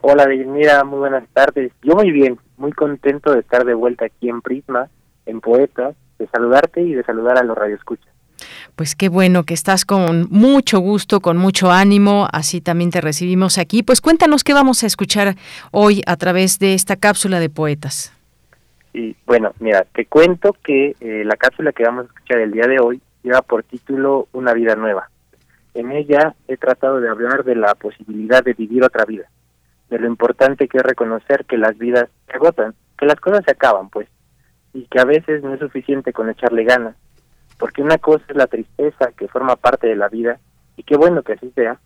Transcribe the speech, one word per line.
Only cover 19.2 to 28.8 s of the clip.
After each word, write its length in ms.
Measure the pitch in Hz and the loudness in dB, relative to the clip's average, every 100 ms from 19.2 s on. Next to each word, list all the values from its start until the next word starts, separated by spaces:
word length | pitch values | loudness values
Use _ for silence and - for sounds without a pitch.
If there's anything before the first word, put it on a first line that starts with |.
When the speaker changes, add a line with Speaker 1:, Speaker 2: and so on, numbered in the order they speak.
Speaker 1:
bueno, 300 | - 120 110 - | 0 0 0 -4
mira, 280 | 113 101 92 | 0 0 0
te 100 | - | -6
cuento 500 | 117 151 175 175 202 - | 0 4 4 4 -2 -2
que, 340 | - 139 139 135 | -2 0 0 -4
eh, 220 | 117 107 | -10 -6
la 120 | 104 107 | -4 0
cápsula 360 | 131 - 156 | -2 -2 -6
que 120 | - | 0
vamos 200 | 117 123 | -2 -2
a 40 | 123 | -10
escuchar 320 | _ _ 120 | _ _ -2
el 120 | 110 | -2
día 140 | 107 123 | 0 0
de 120 | 131 | 2
hoy 220 | 120 127 _ _ | 2 -2 _ _
lleva 180 | 123 127 | 0 0
por 220 | - 113 | 0 -4
título 680 | - 123 - 135 135 139 - | -6 -18 -8 -4 0 -2 -4
Una 180 | 131 127 | -6 -2
vida 240 | 117 117 107 | 0 0 -2
nueva. 320 | 110 98 - _ _ _ _ _ _ | -2 -4 -8 _ _ _ _ _ _
En 200 | - 120 | -12 -8
ella 420 | 143 147 143 156 - - | -8 0 2 2 -2 -12
he 120 | 131 | -6
tratado 420 | 127 127 135 135 | -2 -2 -2 -2
de 80 | 120 | -4
hablar 340 | 110 120 139 | -4 -4 -4
de 140 | 127 120 | -2 0
la 180 | 104 | 0
posibilidad 680 | 104 107 - 107 107 110 127 | -2 -6 -14 -14 -12 0 2
de 80 | 127 | 2
vivir 320 | 120 107 123 | -6 -4 0